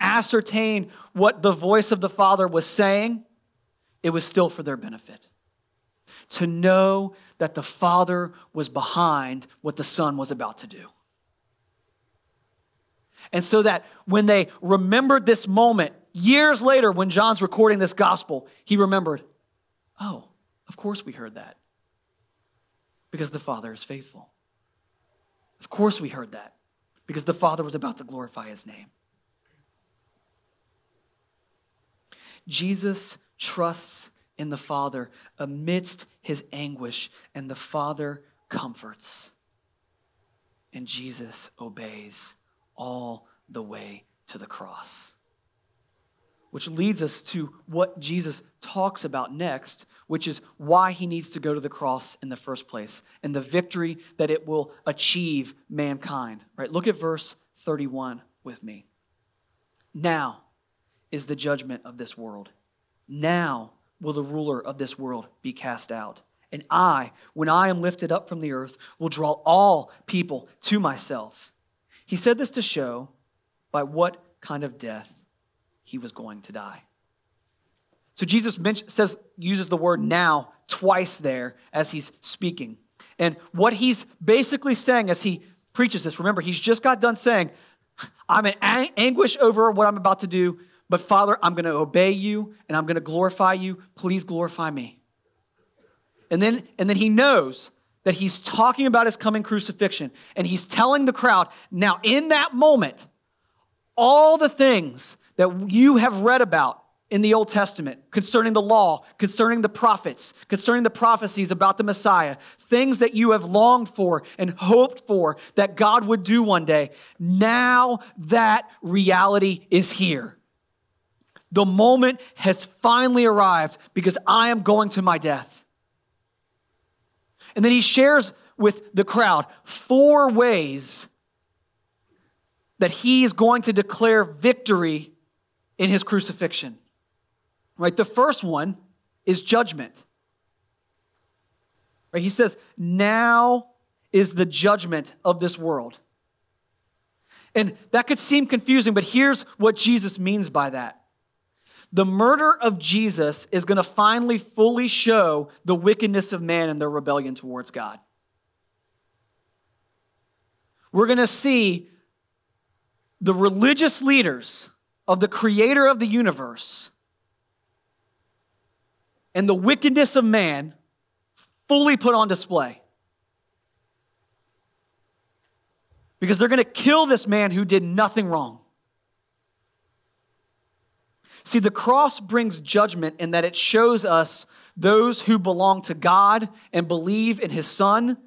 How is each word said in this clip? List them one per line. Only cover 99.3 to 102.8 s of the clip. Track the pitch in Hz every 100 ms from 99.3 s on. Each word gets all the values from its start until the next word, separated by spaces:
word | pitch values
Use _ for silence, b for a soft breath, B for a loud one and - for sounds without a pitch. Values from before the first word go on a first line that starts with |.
| 214
crucifixion, | 208 208 202 - 196 - 143 B B 190
and | 175
he's | 185 -
telling | - 247 285 262
the |
crowd, | 247 247 190 170 B B
"Now | 180 202 175
in | 220 269 320
that | 294 320
moment, | 254 311 269